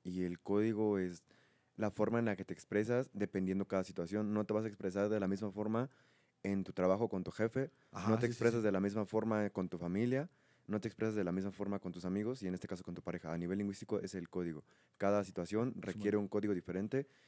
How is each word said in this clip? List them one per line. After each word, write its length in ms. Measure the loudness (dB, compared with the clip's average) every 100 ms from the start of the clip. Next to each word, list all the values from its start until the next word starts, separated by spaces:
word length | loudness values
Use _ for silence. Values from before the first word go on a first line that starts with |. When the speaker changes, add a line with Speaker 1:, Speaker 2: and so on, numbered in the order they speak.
Speaker 1:
y 180 | -6 -2
el 160 | -2 -2
código 600 | 0 2 4 2 2 2
es 240 | 0 -4 _ _ _ _ _
la 160 | -4 -2
forma 300 | 2 2 4
en 60 | 2
la 100 | 0
que 80 |
te 100 | -4
expresas 560 | -8 -2 0 2 0 0
dependiendo 520 | -2 -2 0 2 0 0
cada 160 | 0
situación. 500 | -2 -4 -2 -2 0
No 120 | 0
te 80 | 2
vas 100 | 0
a 40 | -2
expresar 400 | -4 -2 0 2
de 100 | 2
la 80 | 2
misma 240 | 0 -2
forma 400 | -2 0 0 0 _ _ _ _ _
en 180 | -2 0
tu 100 | -2
trabajo 360 | 2 4 6 2
con 160 | 0
tu 60 | -4
jefe, 400 | -2 0 0 -4 -6 _
Speaker 2:
Ajá, 200 | -2 2
Speaker 1:
no 80 | 4
te 80 | 2
Speaker 2:
sí, 60 |
sí, 0 |
Speaker 1:
expresas 280 | 2 2 4
Speaker 2:
sí. 40 | 2
Speaker 1:
de 60 |
la 80 | 2
misma 260 | 2 0 0
forma 420 | 0 2 2 0
con 180 | -2 -4
tu 100 | -4
familia, 500 | -2 0 0 0 -4 _ _ _ -4
no 80 | -4
te 80 | -4
expresas 260 | -2 -2
de 80 | 0
la 100 | 0
misma 200 | 0 -2
forma 260 | -4 -4 -4
con 140 | -6
tus 140 | -6 -2
amigos 360 | -2 -2 -4
y 60 | -4
en 60 |
este 120 | -4 -6
caso 160 | -8
con 120 | -8
tu 80 | -10
pareja. 280 | -6 -6 -4
A 40 | -4
nivel 220 | -2 0
lingüístico 420 | -2 -4 -4 -2
es 140 | -2
el 160 | -8 -6
código. 340 | -4 -4 -6 -12 _ _ -2
Cada 260 | 2 2
situación 520 | 0 -4 -2 0 0
Speaker 2:
Su 60 | -2
Speaker 1:
requiere 340 | -6 -2 2 2
Speaker 2:
manera. 20 |
Speaker 1:
un 100 | 2
código 260 | 0 0
diferente 520 | 0 -2 -4 -2 -2 -4 _